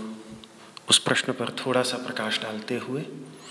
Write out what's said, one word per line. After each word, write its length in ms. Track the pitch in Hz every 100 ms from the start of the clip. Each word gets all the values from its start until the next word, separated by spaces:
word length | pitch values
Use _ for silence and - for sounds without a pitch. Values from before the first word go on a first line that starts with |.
| - - - - - - - - -
उस 100 | -
प्रश्न 340 | - 127 -
पर 180 | 123 113
थोड़ा 320 | - 131 127
सा 140 | 123 120
प्रकाश 460 | - - 110 107
डालते 340 | 113 107 - 120
हुए, 260 | 107 135 160 - - - -